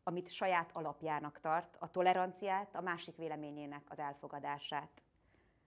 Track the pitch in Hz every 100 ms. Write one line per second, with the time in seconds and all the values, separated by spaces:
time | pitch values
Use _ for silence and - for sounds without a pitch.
0 | - 175 175 - 190 175 170 165 156 -
1 | 160 151 151 - 160 160 170 - 160 180
2 | 180 185 185 185 202 190 202 - 180 170
3 | - 160 160 151 151 147 147 143 147 147
4 | 143 143 143 143 143 143 - 143 151 -
5 | - _ _ _ _ _